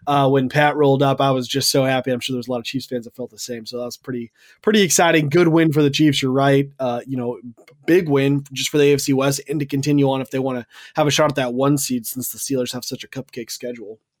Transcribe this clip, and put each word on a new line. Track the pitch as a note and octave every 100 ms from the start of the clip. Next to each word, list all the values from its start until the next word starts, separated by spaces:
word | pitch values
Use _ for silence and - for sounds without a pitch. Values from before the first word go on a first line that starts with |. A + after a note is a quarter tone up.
| -
uh, | C#3+ C3+
when | C#3 C3
Pat | D3 D3 D3
rolled | C#3+ C3+
up, | C#3 C3+
I | C#3
was | C3 A#2+
just | C#3 -
so | C#3+
happy. | C3 C3 B2+
I'm | B2
sure | -
there's | C3 A#2+
a |
lot | B2
of |
Chiefs | - C3 -
fans | B2
that | A2+
felt | - A#2+
the | G#2+
same. | - A#2
So | A2 B2
that |
was | A#2+ -
pretty, | - B2 A#2 _ _ _
pretty | - G#3+
exciting. | F#3 - E3+ E3 D3
Good | E3 E3+
win | E3 E3
for | D3+
the | D3
Chiefs. | C#3+ D#3 C#3
You're | C3+
right. | C3 C#3 C#3 C#3 -
Uh, | C3 A#2+ A2+
you | C3
know, | A#2+ A2 A#2+ A2+ _ _ -
big | F3 D#3+
win | C#3 C#3 C#3+ C#3
just | C3 -
for | D3+
the | C#3+
A |
F | C#3+
C | -
West | C3+ C#3 C#3 -
and | D3+
to | C#3
continue | C#3 C#3 C#3+ C#3
on | C3+
if | B2+
they | C3
wanna | C3 B2 A2+ - - -
have | D3
a |
shot | C#3 D3+
at | C#3+
that | B2+
one | B2 C#3 C#3+
seed | - B2 A2+
since | B2+ A#2+
the | A2
Steelers | - C3+ B2
have | B2
such | - B2
a | -
cupcake | C3+ - B2+ A2+
schedule. | - B2 A#2+ G#2 A2 _ _